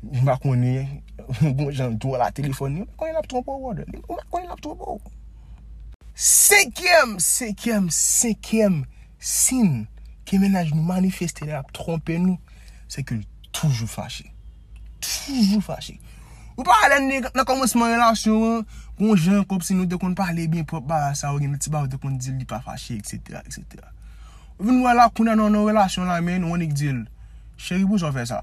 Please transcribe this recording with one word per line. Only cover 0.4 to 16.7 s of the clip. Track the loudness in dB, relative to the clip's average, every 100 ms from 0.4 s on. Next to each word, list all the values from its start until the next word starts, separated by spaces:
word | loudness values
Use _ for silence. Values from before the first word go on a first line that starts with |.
konnen, | 0 2 2 0 -4 -10 -16 -18
<laughs> | -10 0 0 2
bon, | -2
jan, | -2 -4 -2
tou | -4 -2
la | -2
telefòn, | -2 -6 -4 -4 -6
m | -8
pa | -8
konnen | -6
l | -4
ap | -4
twonpe | -6 -6
ou, | -8 -8
wè, | -8 -10
m | -14 -10
pa | -12 -8
konnen | -8 -8
l |
ap | -12
twonpe | -12 -10 -10 -10
ou. | -12 -18 -20 -20 -20 -20 -18 -18 -18 -18 -20 -4
Senkyèm, | 2 4 6 6 4 0 4 4 4 0
senkyèm, | -2 -2 -4 -4 0 0 0
senkyèm | 0 0 2 0 -2 -2 2 4 2 -2 -10 -20 -14
siy | -6 0 0 4 2 2 -4 -14 -20 -20 -2
ke | 2
menaj | 4 2 0
nou | 0 0
manifeste, | 2 0 0 -6 -6 -8
l |
ap | -8 -10 -12
twonpe | -6 -6 -4 0
nou, | 0 0 -6 -20 -20 -20 -16
se | -10 -6
ke | -6
l | -8 -18 -12
toujou | -2 0 0 -2
fache. | -8 -10 -12 -16 -20 -20 -20 -20 -20 -20 -12 -8
Toujou | -8 -4 2 4 4
fache. | 0 -6 -10 -16 -20 -20 -20 -20 -20 -8
Ou |
pa | 4